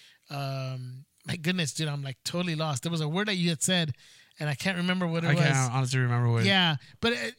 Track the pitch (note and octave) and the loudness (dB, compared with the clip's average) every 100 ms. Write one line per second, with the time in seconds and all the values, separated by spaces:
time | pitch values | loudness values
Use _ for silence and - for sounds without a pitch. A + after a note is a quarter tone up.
0 | - _ - C#3+ C#3 C3+ C3 C3 B2+ B2+ | -20 _ -12 -8 -6 -4 -6 -8 -10 -14
1 | D3 _ - F3 D#3+ F#3 D3+ - D#3 C#3+ | -18 _ -8 -4 -2 -2 -2 -2 -4 -4
2 | C3+ B2+ - F3 F3+ D#3 D#3+ C3+ E3+ E3 | -8 -10 -6 -4 -2 -2 -2 -4 -4 -2
3 | D3+ F3 G#3+ F#3+ E3+ E3 - F3+ D#3 - | -2 -2 -2 0 0 0 2 2 0 -4
4 | - - - - D3+ C#3 F#3+ F3 F3+ F#3 | -12 -20 -20 -8 -6 -2 -2 0 0 0
5 | F3 E3 E3 C#3+ C#3+ C3+ B2+ B2+ B2+ C3 | 0 0 2 4 4 4 2 2 0 2
6 | B2 A#2+ A#2+ A#2 F#3+ G3 E3+ C#3+ - - | 2 2 4 4 4 4 4 0 -6 -4
7 | A#3 A#3+ A3+ | -2 -2 -6